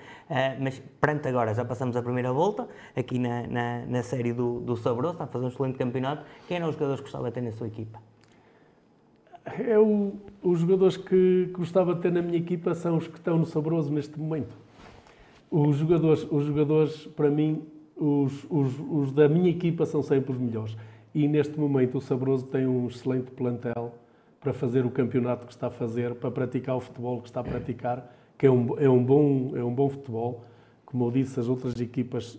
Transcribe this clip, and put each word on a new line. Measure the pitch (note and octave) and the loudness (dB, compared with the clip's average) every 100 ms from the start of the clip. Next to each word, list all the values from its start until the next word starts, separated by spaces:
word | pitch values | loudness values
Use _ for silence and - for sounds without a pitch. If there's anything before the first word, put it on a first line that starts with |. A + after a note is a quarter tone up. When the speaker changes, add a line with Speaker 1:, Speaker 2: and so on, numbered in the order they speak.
| - - - | -18 -20 -6
Speaker 1:
eh, | C3+ C3+ C3 | -2 -2 -2
mas | C3+ C3 - - | -6 -6 -14 -2
perante | D3 D3+ C#3 | 0 0 0
agora, | B2+ A2+ | 0 0
já | G#2+ | 0
passamos | A#2 A#2 B2+ A#2+ | -2 -2 -2 -2
a | |
primeira | A#2+ B2 B2 | -2 -2 0
volta, | B2+ F#3 G#3 A#3 - - - | 2 2 0 -8 -14 -10 -6
aqui | B2 B2+ | -4 -2
na, | B2 A#2+ A#2+ | -2 -4 -4
na, | B2 A#2+ A#2+ A#2+ | -4 -4 -4 -4
na | B2 | -4
série | A#2 C3+ A#2+ | -2 -4 -2
do, | A#2+ A#2+ A#2+ | -2 -2 -2
do | A#2 A#2 | -4 -2
Sabroso, | A#2+ A#2+ D#3 | -2 -2 -2
está | E3+ | -4
a | D3 | -8
fazer | B2 | -6
um | B2+ | -6
excelente | B2 C3+ C3 | -2 -4 -2
campeonato. | B2+ B2+ C3 D3 - - - | -4 -2 -4 -6 -10 -20 -8
Quem | F3 | -4
eram | E3 | -4
os | |
jogadores | - C#3+ C3+ | -2 -2 -4
que | |
gostava | - C#3 B2 | -6 -8 -6
de | |
ter | A#2 | -6
na | A#2+ | -8
sua | A2 A2+ | -8 -10
equipa? | A2 A2 - - _ _ _ _ _ _ _ _ _ _ _ _ - - - | -10 -12 -14 -20 _ _ _ _ _ _ _ _ _ _ _ _ -18 -12 -6
Speaker 2:
Eu, | B3 G#3+ A3 G#3+ G3+ G3+ - - | 2 6 6 6 0 -4 -14 -4
os | F3+ F3 | 0 2
jogadores | E3+ F#3+ F#3+ - | 4 4 4 2
que | - F#3 F#3 F#3 F3+ | 2 4 6 4 2
gostava | F3+ E3 F#3+ F3 | -2 0 2 2
de | E3+ | 2
ter | F3+ | 0
na | F3 | 0
minha | F3 E3+ | 0 -2
equipa | E3+ F3+ F3+ | -2 -2 -2
são | E3+ F3 E3 | -2 0 0
os | D#3+ | -2
que | - | -6
estão | - E3 | -2 0
no | D#3+ | 2
Sabroso | D#3+ D#3 E3 C#3+ | 0 0 0 0
neste | D3+ C#3+ - | -2 -4 -8
momento. | D#3 D#3 G#2+ - - - - - - - - - _ | -6 -4 -6 -10 -20 -20 -20 -20 -20 -20 -20 -20 _
Os | E3+ D3 C#3+ | 2 4 4
jogadores, | D#3+ E3+ D#3+ D#3 D#3 | 4 4 6 4 2
os | D3+ | 0
jogadores, | D3 D3 D3 D#3 D3+ - - | 0 2 4 4 2 0 -12
para | - D3 | 0 2
mim, | D3 D#3 D#3 - - - - | 4 2 0 -6 -18 -20 -4
os, | D3+ C#3+ C#3 - - | 2 2 2 -2 -2
os, | E3 C#3 B2 E3 | 0 0 -2 -2
os | E3 C#3 | -2 0
da | C3+ D3 | 4 6
minha | D#3+ F3+ | 6 4
equipa | E3+ F3 E3 D3 | 2 0 0 0
são | D3+ | -2
sempre | C3+ C#3 C3 | 2 0 0
os | B2+ | -2
melhores. | B2 A2 A2 - - - - | -4 -4 -6 -10 -16 -20 -8
E | D#3 D3 | 0 2
neste | D3+ D3 D#3 | 2 0 -2
momento | D3 C#3 B2+ C3+ | 0 2 2 0
o | |
Sabroso | C3+ C3 C3 C3+ B2+ | -4 -2 0 0 -2
tem | C3+ C3 | -2 0
um | B2+ A#2+ | 0 -2
excelente | A2 C3 B2+ B2+ | -6 -4 -4 -6
plantel | - B2 A#2+ A#2+ A#2 A#2 - - _ _ _ | -6 -4 -4 -6 -6 -8 -12 -20 _ _ _
para | C3+ | -4
fazer | B2+ C3 B2 | -2 0 0
o | B2 | 0
campeonato | A#2+ A#2+ B2+ B2 A#2+ B2 | 0 0 0 -2 -4 -8
que | |
está | - B2 | -10 -8
a | |
fazer, | - A#2+ A2+ A#2+ A#2+ | -6 -6 -4 -4 -4
para | B2 | -6
praticar | A#2+ B2+ C3 B2 B2+ | -4 -4 -4 -4 -4
o | |
futebol | B2 - A#2+ B2 | -6 -8 -6 -6
que | A2 | -8
está | - | -8
a | |
praticar, | A#2+ B2+ - A2+ B2 B2 - - _ - | -6 -6 -6 -6 -6 -6 -8 -20 _ 2
que | C#3 | 6
é | |
um, | B2+ A#2+ - | 6 4 2
é | C#3 | 6
um | B2+ | 6
bom, | B2 C#3 D3 C3+ B2+ | 6 6 6 4 0
é | D3 | -2
um | A#2+ | -2
bom | B2 C#3 | 0 0
futebol. | C#3 - A2+ A#2+ C3+ - - _ _ | -2 -8 -6 -6 -6 -14 -20 _ _
Como | - B2 A#2+ | -8 -2 0
eu | |
disse, | B2 C3 C3+ | 2 0 -2
as | A#2 | -2
outras | B2+ B2+ A#2 | -2 -4 -4
equipas | A#2+ C3 A#2+ B2 A2 | -4 -4 -4 -6 -8